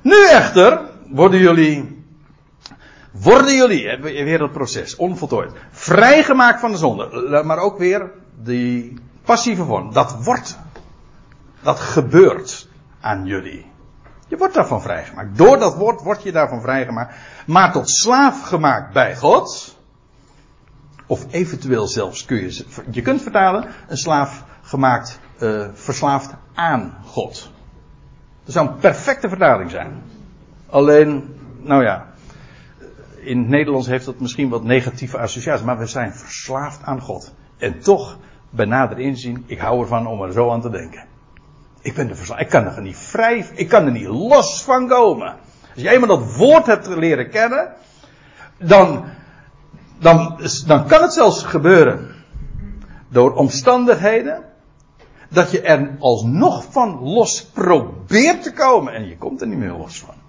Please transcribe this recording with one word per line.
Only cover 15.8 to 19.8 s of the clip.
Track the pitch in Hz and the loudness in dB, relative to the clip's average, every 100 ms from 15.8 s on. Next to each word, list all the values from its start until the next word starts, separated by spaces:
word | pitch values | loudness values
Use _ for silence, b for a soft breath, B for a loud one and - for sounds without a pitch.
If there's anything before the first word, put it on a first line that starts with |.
| 208 233 | -4 -4
word | 156 202 | -6 -8
je | 196 | -4
daarvan | 165 147 120 | -2 -2 -4
vrijgemaakt. | 117 135 123 113 120 B B B - | -6 -4 -4 -8 -10 B B B 0
Maar | 165 185 | 2 4
tot | 180 - | 0 -4
slaaf | - 208 254 277 277 | -2 0 4 2 0
gemaakt | - 180 151 117 - | -6 -2 0 -2 -2
bij | 135 117 90 | 0 0 0
God. | 143 196 - - - _ | 2 2 2 -14 -18 _